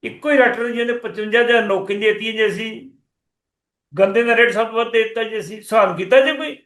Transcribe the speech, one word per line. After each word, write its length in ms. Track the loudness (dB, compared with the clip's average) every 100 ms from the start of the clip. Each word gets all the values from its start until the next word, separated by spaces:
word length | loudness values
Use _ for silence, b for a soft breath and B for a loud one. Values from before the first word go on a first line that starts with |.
ਇੱਕੋ 260 | -12 -8 0
ਹੀ 60 | 4
ਡਾਕਟਰ 340 | 4 2 -6
ਜੀ 140 | -4
ਨੇ 80 | -4
ਪਚਵੰਜਾ 480 | -4 -8 -10 -2 0
ਹਜ਼ਾਰ 240 | 2 2
ਨੌਕਰੀ 340 | 2 -2 -2 -2
ਦੇ 140 | 0
ਦਿੱਤੀ 160 | 0 -4
ਹੈ 40 |
ਜੀ 140 | -2 -2
ਅਸੀਂ। 440 | -2 -8 -12 -18 _ _ _ _ _ _ _ _ _ _ 0
ਗੰਦੇ 240 | 2 2
ਦਾ 140 | 2 4
ਰੇਟ 160 | 2
ਸਭ 140 | 2 -2
ਤੋਂ 80 |
ਵੱਧ 180 | -2 0
ਦੇ 100 | 0
ਦਿੱਤਾ 200 | -2 -4
ਜੀ 160 | -6 -6
ਅਸੀਂ। 240 | -10 -14
ਸਵਾਲ 340 | -2 2 2 0
ਕੀਤਾ 240 | 4 4
ਜੀ 160 | 4 -2
ਕੋਈ? 220 | -8 -12